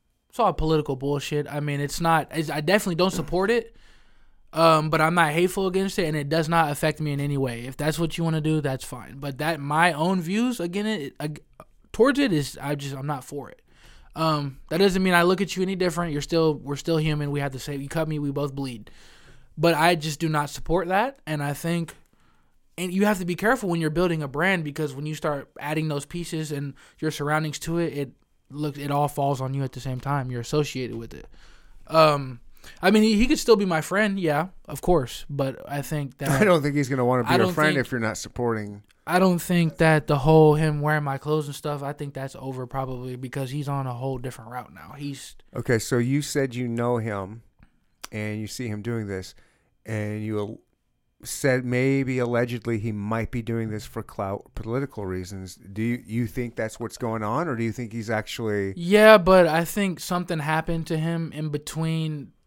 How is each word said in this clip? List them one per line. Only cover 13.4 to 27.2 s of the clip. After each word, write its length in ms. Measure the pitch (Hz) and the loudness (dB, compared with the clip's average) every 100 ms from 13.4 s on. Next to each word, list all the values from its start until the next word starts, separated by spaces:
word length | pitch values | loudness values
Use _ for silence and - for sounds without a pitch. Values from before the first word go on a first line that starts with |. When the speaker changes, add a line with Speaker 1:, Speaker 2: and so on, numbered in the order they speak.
| 120 | -12
Speaker 1:
it. 120 | - _ _ - - - - | -16 _ _ -20 -20 -12 -2
Um, 440 | 160 151 143 135 - | 0 0 -2 -8 -4
that 100 | 165 | 2
doesn't 220 | 196 190 | 4 4
mean 120 | 190 | 4
I 100 | 175 | 6
look 160 | 175 185 | 6 4
at 160 | 196 185 | 0 -2
you 80 | |
any 120 | 190 185 | -2 0
different. 380 | 180 160 170 | 0 0 -2
You're 80 | 147 | -2
still, 340 | - 165 160 147 | 0 2 2 0
we're 200 | 135 143 | -4 -6
still 220 | - 160 | 0 0
human. 340 | 156 147 143 | 2 0 -2
We 80 | 143 | -2
have 120 | 139 | -4
the 60 | 131 | -6
same, 200 | - 143 | -8 -8
you 60 | 139 | -4
cut 200 | 165 156 | -2 -2
me, 120 | 151 | -2
we 120 | 143 | -2
both 220 | 139 143 | -2 -4
bleed. 360 | 139 135 117 - - - - - - - - | -4 -6 -8 -14 -20 -20 -20 -20 -20 -14 2
But 180 | 170 151 | 2 6
I 200 | 165 175 | 4 4
just 240 | 156 139 | 0 -4
do 100 | 160 | -2
not 200 | 151 147 | 0 -2
support 380 | - - 175 175 | -6 -2 0 2
that, 300 | 190 262 277 - | 0 0 -4 -6
and 160 | 147 | -4
I 100 | 143 | -2
think, 400 | 143 165 170 165 - _ _ _ _ _ _ _ - | -4 -2 -2 -4 -10 _ _ _ _ _ _ _ -10
and 160 | 180 | -4
you 120 | 190 208 | 2 2
have 140 | 190 | 2
to 60 | 175 | -2
be 100 | 170 | 0
careful 340 | 214 262 190 | 0 0 0
when 120 | 170 | 0
you're 80 | 160 | 0
building 340 | 156 185 160 | 2 0 0
a 40 | 139 | -4
brand, 360 | 139 185 180 | 0 0 0
because 300 | 151 143 147 | -2 -4 -4
when 120 | 131 151 | -4 -8
you 80 | 156 | -4
start 340 | 160 143 - - | -4 -4 -8 -10
adding 300 | 143 156 156 | -4 -2 -2
those 160 | 143 - | -4 -6
pieces 460 | 175 165 160 151 | -8 -6 -6 -4
and 220 | 143 143 - - - | -6 -8 -10 -20 -6
your 120 | 156 | -4
surroundings 480 | 147 | -2